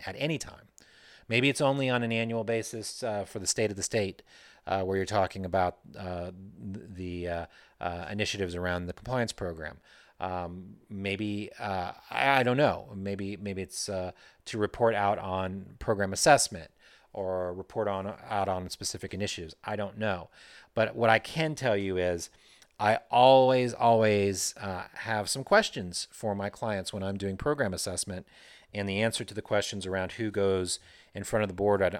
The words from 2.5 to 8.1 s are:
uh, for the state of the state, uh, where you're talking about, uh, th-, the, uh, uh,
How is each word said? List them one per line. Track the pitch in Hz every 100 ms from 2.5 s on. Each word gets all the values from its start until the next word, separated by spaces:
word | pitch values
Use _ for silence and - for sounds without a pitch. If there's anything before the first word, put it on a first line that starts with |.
| 113 104 113 104 -
uh, | 120 104
for | 95 110
the | 92
state | - 107
of | 98
the |
state, | 90 113 98 - _ - - - -
uh, | 95
where | 95 95
you're | 92
talking | 104 92 98 92
about, | 95 90 - - -
uh, | 95 90 87 92 95 - 110
th-, | 95 95
the, | 92 90 87 87
uh, | 85 82 - - _
uh, | 87 87 87